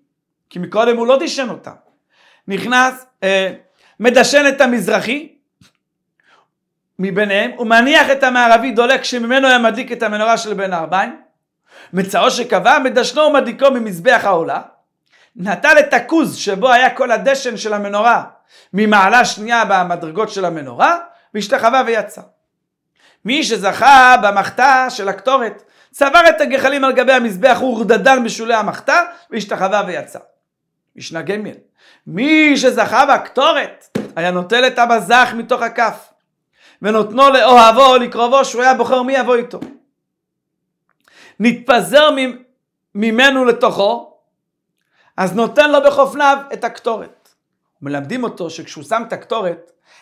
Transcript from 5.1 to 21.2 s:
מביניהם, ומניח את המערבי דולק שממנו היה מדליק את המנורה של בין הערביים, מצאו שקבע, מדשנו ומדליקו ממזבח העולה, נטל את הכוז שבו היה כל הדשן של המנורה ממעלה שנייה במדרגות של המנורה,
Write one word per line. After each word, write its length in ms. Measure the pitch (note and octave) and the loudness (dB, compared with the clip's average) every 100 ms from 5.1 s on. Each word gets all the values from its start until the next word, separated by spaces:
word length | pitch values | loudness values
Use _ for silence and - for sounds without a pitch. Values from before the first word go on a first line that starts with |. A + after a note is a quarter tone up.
| C#4+ D#4+ _ _ _ _ _ _ _ _ _ _ _ _ _ _ _ _ - | -8 -10 _ _ _ _ _ _ _ _ _ _ _ _ _ _ _ _ -8
מביניהם, 520 | F#3+ F#3 G#3 G3 A#3 B3 | -6 -2 -2 -2 -2 -6
ומניח 500 | A3+ A3+ B3+ D#4 C4+ | 2 2 4 2 2
את 120 | C4+ | 2
המערבי 480 | C4 B3 A#3+ A3+ C4 | 0 2 4 4 2
דולק 320 | A3 A#3+ C4 | 0 0 0
שממנו 440 | C4 B3 A#3 C4 C4 | -4 -6 -2 0 2
היה 120 | B3 | 2
מדליק 320 | A#3 G#3+ B3 | 0 -4 -8
את 120 | A#3+ | -6
המנורה 340 | A3 G#3 A3 A3+ | -6 -2 0 -2
של 160 | G#3+ | -2
בין 200 | G3 G3 | -6 -6
הערביים, 480 | F3 D#3+ F#3 A3+ - _ _ _ _ _ - - | -6 -4 -4 -4 -8 _ _ _ _ _ -20 -8
מצאו 380 | F3+ F#3 F#3 A3+ | -6 -2 0 0
שקבע, 480 | A#3+ A#3 F#3+ G3+ D4 | 0 -2 0 2 2
מדשנו 420 | C4 A#3 - D4+ | 2 -2 -2 0
ומדליקו 500 | D4+ C#4+ A#3 - C4+ | 2 2 -2 -2 -2
ממזבח 500 | B3 A3 E3+ G3+ A#3 | -2 -6 -4 0 0
העולה, 380 | G3+ F3 D3+ - - _ _ _ _ _ _ - | 2 -2 -2 -8 -12 _ _ _ _ _ _ -10
נטל 440 | F#3 - D4 D4+ | -8 0 4 4
את 140 | C#4+ | 4
הכוז 420 | B3 A#3+ D#4+ A3+ C#3 | 0 0 0 -2 -4
שבו 360 | G3 F#3 B3+ | -6 -2 2
היה 180 | B3 B3+ | 4 2
כל 220 | B3+ B3 | 0 -2
הדשן 460 | G#3+ F#3+ C4+ B3+ G#3+ | 0 0 -2 -4 -8
של 160 | G#3+ | -6
המנורה 500 | G#3 G3+ G#3 A#3 A3 - - _ _ _ | -6 -4 -2 0 0 -2 -16 _ _ _
ממעלה 520 | F#3 G#3+ G#3 F#3+ A#3+ G#3+ | -2 2 4 4 4 2
שנייה 380 | - G#3+ A#3 G#3 | -4 -4 -2 0
במדרגות 640 | F#3+ F3 F3 D#3+ E3 G#3+ | 0 -2 -6 -6 -6 -6
של 160 | G3 F3+ | -4 -6
המנורה, 520 | E3 C3+ B2 C#4 E4+ E4+ _ | -6 -10 -2 0 0 -6 _